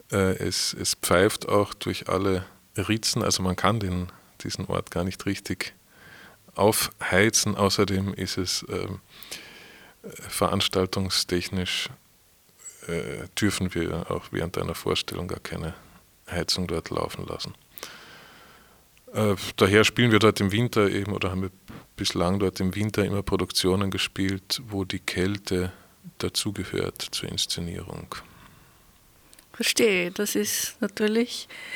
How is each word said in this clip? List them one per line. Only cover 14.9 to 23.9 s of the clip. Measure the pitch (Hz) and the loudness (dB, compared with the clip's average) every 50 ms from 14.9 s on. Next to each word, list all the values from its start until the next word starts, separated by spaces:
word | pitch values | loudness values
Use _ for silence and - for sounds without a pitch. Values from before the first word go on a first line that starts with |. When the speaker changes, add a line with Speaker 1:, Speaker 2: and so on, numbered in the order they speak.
| 87 - - - - 90 87 92 | -2 -2 -2 -6 -6 -6 -6 -6
Speaker 1:
gar | 90 87 | -8 -8
keine | - - 87 87 82 80 85 - - - - - _ _ _ _ - - | -8 -8 -8 -6 -6 -8 -10 -12 -18 -20 -20 -20 _ _ _ _ -12 -8
Heizung | 85 87 80 - - - 92 | -4 -4 -2 -2 -2 -2 -2
dort | 87 85 82 - - | -2 -2 -4 -4 -4
laufen | - 50 50 - - - - | -4 -4 -4 -4 -6 -8 -8
lassen. | - 50 - - - - - _ _ - - - - - - - - - - - - - - - - - - - - - _ _ _ _ _ _ - | -8 -8 -10 -10 -12 -14 -16 _ _ -18 -16 -16 -16 -16 -18 -20 -20 -20 -20 -20 -20 -20 -20 -20 -20 -20 -20 -20 -20 -20 _ _ _ _ _ _ -6
Äh, | - - 107 104 98 92 - - - | -2 2 2 2 2 0 -2 -4 2
daher | - 110 95 101 107 107 | 4 6 8 8 8 8
spielen | - - - 120 120 | 6 4 4 6 6
wir | 110 104 | 8 8
dort | 107 107 98 - | 8 6 6 6
im | 104 98 | 2 2
Winter | 95 107 123 117 - 113 104 98 | 2 2 0 2 4 4 4 4
eben, | 98 98 98 101 | 2 0 -2 -2
oder | 98 95 98 92 | -2 -2 -2 -2
haben | 92 92 | -2 -2
wir | 95 92 - - _ - - - - _ - | -4 -6 -8 -12 _ -20 -20 -20 -20 _ -8
bislang | - 101 - - 90 87 87 95 101 | -4 -4 -2 0 2 2 2 4 2
dort | 101 92 - - | 2 0 0 0
im | 98 92 90 | 0 0 0
Winter | 101 104 107 - - 101 | 0 -2 0 0 0 0
immer | 90 101 101 | 2 0 -2
Produktionen | 98 - 101 92 92 - - - - 92 92 98 101 98 | -2 0 0 0 0 0 0 2 4 4 4 4 2 0